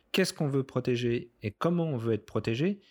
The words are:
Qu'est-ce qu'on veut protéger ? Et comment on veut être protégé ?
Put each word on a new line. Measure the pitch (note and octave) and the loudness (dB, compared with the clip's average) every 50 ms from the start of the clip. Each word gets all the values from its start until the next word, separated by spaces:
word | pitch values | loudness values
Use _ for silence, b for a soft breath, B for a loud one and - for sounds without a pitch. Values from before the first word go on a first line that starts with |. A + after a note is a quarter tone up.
| b _ | b _
Qu'est-ce | - - F#3 F3 - | 0 2 2 2 0
qu'on | - E3 C#3+ | -2 -2 0
veut | C3+ C#3 C3 | 0 0 -2
protéger ? | - - B2+ A#2+ - B2 A#2+ A#2+ A#2 A#2 A#2+ - - _ _ | 0 -2 -2 0 0 0 2 2 0 0 0 -4 -8 _ _
Et | - G#2 | -8 -8
comment | - _ - E3 F3 E3+ E3 | -6 _ 0 0 2 2 0
on | D#3+ C#3+ | 0 -2
veut | A#2+ A2+ A#2 | -2 0 0
être | A2 G#2 - | 0 0 -2
protégé ? | - - A2 G#2 A2+ A2+ A#2+ D3+ F#3+ G#3 G3+ B B | -4 -4 -2 0 0 0 0 0 0 -2 -4 B B